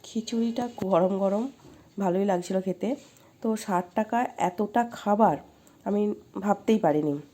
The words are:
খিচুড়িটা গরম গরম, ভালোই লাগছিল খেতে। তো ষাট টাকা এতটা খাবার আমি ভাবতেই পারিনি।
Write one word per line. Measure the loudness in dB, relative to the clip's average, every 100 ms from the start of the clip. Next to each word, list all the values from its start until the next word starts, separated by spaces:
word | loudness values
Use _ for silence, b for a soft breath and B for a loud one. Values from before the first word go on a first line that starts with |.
খিচুড়িটা | -6 -8 -4 -2 0 -2 -6 -4
গরম | 2 4 4 2
গরম, | 0 0 -2 -8 B B B -4
ভালোই | 0 2
লাগছিল | 2 0 0 -2
খেতে। | -2 -4 -4 -4 B B B _
তো | -4
ষাট | -2 0 -2 -2
টাকা | -4 0 -2 -2 -2
এতটা | -4 -2 0 0 -2
খাবার | -4 0 4 4 2 -8 b b b
আমি | -4 -2 -2 -4 -10 -6
ভাবতেই | -2 0 2 2
পারিনি। | 4 2 0 -4 -8